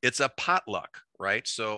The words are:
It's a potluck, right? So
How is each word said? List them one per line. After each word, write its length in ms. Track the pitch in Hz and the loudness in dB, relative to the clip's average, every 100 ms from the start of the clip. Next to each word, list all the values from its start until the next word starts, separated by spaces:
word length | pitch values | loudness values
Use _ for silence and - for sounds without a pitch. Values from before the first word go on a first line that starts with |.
It's 180 | 123 - | 2 2
a 100 | 135 | 0
potluck, 720 | - - 240 - 98 - - - _ | 0 2 2 2 -6 -6 -18 -20 _
right? 280 | 95 107 - | 0 0 -2
So 280 | - 110 | -4 -4